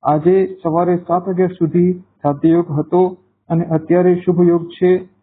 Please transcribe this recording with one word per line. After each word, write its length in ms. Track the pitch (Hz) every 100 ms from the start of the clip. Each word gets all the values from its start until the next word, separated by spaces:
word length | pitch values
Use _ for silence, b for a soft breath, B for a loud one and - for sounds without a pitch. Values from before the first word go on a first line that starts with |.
આજે 540 | 127 151 160 190 185 -
સવારે 320 | 170 160 175 175
સાત 320 | 180 175 185
વાગ્યા 200 | 180 185
સુધી 460 | 180 160 175 180
સાધ્યયોગ 760 | 180 - _ 147 143 160 165 165
હતો 460 | 147 151 180 185 180 _ _ _
અને 160 | 165 170
અત્યારે 500 | 160 160 175 180 175
શુભ 340 | - 175 175
યોગ 180 | 170 165
છે. 420 | - 180 185 185 _